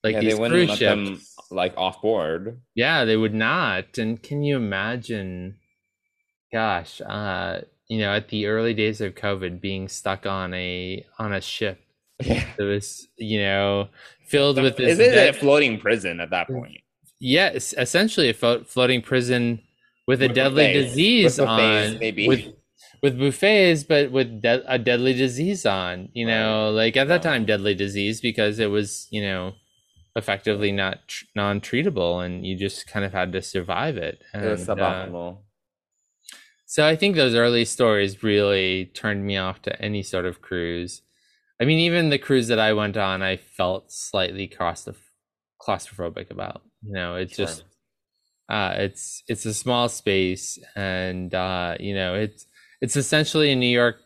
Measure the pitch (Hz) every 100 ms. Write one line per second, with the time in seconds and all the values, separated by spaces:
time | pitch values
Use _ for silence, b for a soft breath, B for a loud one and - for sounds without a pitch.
0 | 110 110 110 107 117 175 170 104 110 104
1 | 98 95 - - _ 90 92 - 92 -
2 | 107 110 80 85 101 123 _ - 127 160
3 | 113 110 110 107 113 170 139 95 - -
4 | 113 117 - 147 147 139 107 98 107 123
5 | 113 110 95 90 90 101 _ _ _ _
6 | _ _ _ _ _ 113 110 90 82 -
7 | 101 101 104 90 90 90 - _ _ 113
8 | 104 104 104 107 104 110 117 110 110 107
9 | 104 - 104 98 92 87 98 95 98 -
10 | 101 95 98 95 92 92 90 90 92 92
11 | - - 107 98 - - 107 92 _ _
12 | _ - - 117 104 - 101 101 - -
13 | - - 107 107 98 98 101 101 95 B
14 | B B - 143 143 135 135 - 131 170
15 | 240 233 156 131 143 147 139 107 123 117
16 | 92 85 85 90 85 127 - - _ _
17 | _ _ 127 151 190 131 - - 123 170
18 | 220 - 135 113 117 120 - - 127 123
19 | - 131 123 123 117 117 _ _ _ _
20 | - 127 131 120 135 135 147 143 127 127
21 | 196 240 170 127 131 110 110 107 104 110
22 | 113 104 117 127 - - _ _ b b
23 | 139 123 139 127 196 214 185 160 143 151
24 | 143 131 120 110 117 123 123 127 117 123
25 | 127 127 131 120 175 196 107 95 90 90
26 | 95 120 113 110 110 107 107 107 113 131
27 | 139 175 170 131 110 104 101 95 98 101
28 | 101 113 120 107 107 107 107 104 101 -
29 | - 110 101 95 92 98 _ _ _ _
30 | _ 117 - 101 110 104 104 98 95 -
31 | - - - 104 101 101 - - 185 123
32 | 87 87 90 90 92 92 98 - - 107
33 | 98 95 90 92 - 95 85 87 147 123
34 | 78 - - 104 107 101 87 95 92 95
35 | 92 87 87 95 _ _ _ _ _ _
36 | _ _ B B B B - - 151 160
37 | 202 170 131 117 120 120 113 - 120 104
38 | 98 98 110 104 101 98 95 92 90 -
39 | 107 101 101 98 92 92 - - 104 104
40 | 95 92 90 87 - 90 85 85 90 -
41 | _ _ _ _ _ - 127 160 170 170
42 | 160 139 - 135 113 113 110 107 104 104
43 | 98 95 95 92 _ - 90 95 _ -
44 | - 98 92 92 92 - 87 85 - -
45 | _ _ _ _ _ _ - 95 - 98
46 | 85 - 92 95 - - _ _ 107 98
47 | 87 90 95 - 92 80 - _ _ _
48 | _ _ _ _ - 107 95 92 98 -
49 | - - - 110 110 104 123 120 120 -
50 | - 95 92 90 - - - 101 98 92
51 | 92 92 90 92 92 92 87 85 101 98
52 | 92 92 107 - - b b b 127 143
53 | 131 156 156 160 147 131 123 120 120 113